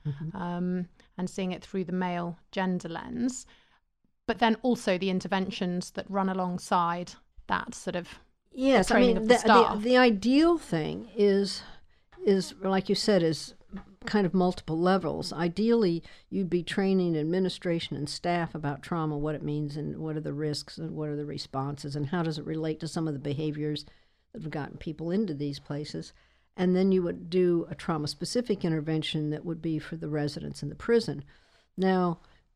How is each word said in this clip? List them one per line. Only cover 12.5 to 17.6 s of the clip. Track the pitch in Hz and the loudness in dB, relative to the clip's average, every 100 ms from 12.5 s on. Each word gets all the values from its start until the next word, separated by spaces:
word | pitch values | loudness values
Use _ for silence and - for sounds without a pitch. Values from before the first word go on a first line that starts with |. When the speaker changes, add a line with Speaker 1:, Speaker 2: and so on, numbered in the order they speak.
| - | -4
Speaker 1:
like | 190 190 190 | 0 0 2
you | |
said, | 196 - 196 | 0 4 4
is | 165 156 - - - 190 - - | 4 0 -6 -18 -16 -16 -16 -14
kind | - 214 185 | -2 2 4
of | |
multiple | 180 180 180 - 160 | 4 2 0 -4 0
levels. | 180 190 160 147 - | 2 2 0 -4 -6
Ideally, | 147 175 170 220 233 202 170 - - _ | -2 -2 0 2 4 4 0 -6 -18 _
you'd | 190 185 | -4 -2
be | 180 | -2
training | 165 - 190 190 175 160 | -2 0 2 4 2 0
administration | 156 180 185 - | 0 0 0 -2